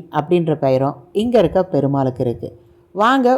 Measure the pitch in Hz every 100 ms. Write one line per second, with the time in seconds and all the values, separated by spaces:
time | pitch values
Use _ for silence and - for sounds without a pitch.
0 | 165 151 147 175 165 151 135 131 139 139
1 | - 196 240 233 165 185 185 143 139 139
2 | 131 131 123 117 - - _ _ _ 185
3 | 220 269 247